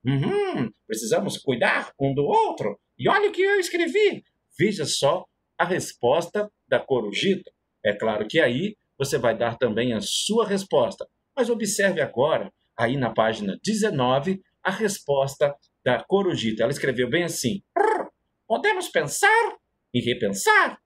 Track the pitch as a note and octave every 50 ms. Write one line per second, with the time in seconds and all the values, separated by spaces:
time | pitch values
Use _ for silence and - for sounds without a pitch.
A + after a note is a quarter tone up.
0 | - B2+ C#3 C#3 - - G4 G4+ G4+ F#4+ D#4+ - A#3+ A3 - _ _ - A3 -
1 | A#3+ G#3+ A#3 F3+ G3 C3+ - - - C#3+ B2 A2+ - - A#2 - - - _ -
2 | C#3 C#3 C3+ C#3 C#3+ - G4+ A4+ A4 F4+ E4 D#4+ - G#2 - _ _ _ _ -
3 | B2+ G3 - G#4 G#4 G4 - F4 F#4+ G4 G4+ G4 F4 - - E4+ E4+ E4 - G#4
4 | G#4+ G4 - - _ _ _ _ _ _ _ - D#3 G#3+ G3+ F3 C#3+ B2+ - -
5 | C#3 C#3 E3 F#3 - _ _ _ _ _ _ - E3+ F3+ F#3 D3 - - - _
6 | - A#2+ C#3+ E3 E3+ - - G#3 G#3 G#3 _ _ _ _ C3 A#2+ - - C3+ A#2+
7 | G#2+ G2+ G2 - - G3 F#3+ - - - _ _ _ _ _ _ - G#2 G2+ -
8 | A#2 A2 G#2+ G#2 G#2+ G#2+ - D#3+ D#3 B2 A#2+ C#3 F#3 G#3+ - _ _ _ _ _
9 | C#3 C3+ D#3+ C#3+ B2 A#2 - - A#2 A#2+ A2+ - C3 A#2 G#2+ A2+ B2 B2+ A2+ G#2+
10 | G#2 - - - - - G#3 A#3 G#3+ F#3+ G3+ G3 G3 - - C#3+ A#2 G2+ F#2+ -
11 | - _ _ _ _ _ _ C#4 A#3+ A3 A#3+ G#3 A3 - - - G3 G3 E3 D#3
12 | C#3 - - D#3+ - D#3 D#3 - G2+ - _ _ _ _ _ - A#2+ A#2 C3+ C#3+
13 | B2+ A2+ - A#2 A2 A2 A2 G2 G#2 G2 F2+ - - F#3+ A3 G3+ G#3+ G#3+ E3+ C3+
14 | B2 B2 B2+ C#3+ C#3+ F#3+ F#3+ F#3+ _ _ _ _ _ F3+ G3 G3+ A3 G3 G3 -
15 | - - C#3+ C3+ C3+ C3+ - _ D3+ C#3+ C#3+ _ _ _ _ _ _ B2+ B2 A2
16 | - _ F#3 G3 G3 F3+ D3 A#2 A2 A2 A2 A2 A2 B2 C#3 - - C#3 A#2+ A#2+
17 | B2+ A2 C3 E3+ F3 D#3+ - - - A#2 G2 G2 _ _ _ - G#4 G#4+ A4 E4+
18 | - - _ _ _ _ _ _ _ - A3 B3 C4 G#4 G#4+ F#4 - - - E3+
19 | D3+ C#3+ - - G4 G4+ A4 A4+ G#4+ G4 - _ _ _ _ _ _ _ - A#2+
20 | - A#2+ A#2+ - A2+ G2 G2 - - G#4+ G#4+ G4 F4 A#3+ A3 _ _